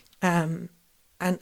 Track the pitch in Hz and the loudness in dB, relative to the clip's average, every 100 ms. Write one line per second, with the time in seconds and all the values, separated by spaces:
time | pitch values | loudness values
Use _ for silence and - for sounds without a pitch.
0 | _ - 185 170 160 165 175 _ _ _ | _ -2 2 2 2 -4 -8 _ _ _
1 | _ - 185 180 | _ -4 -2 0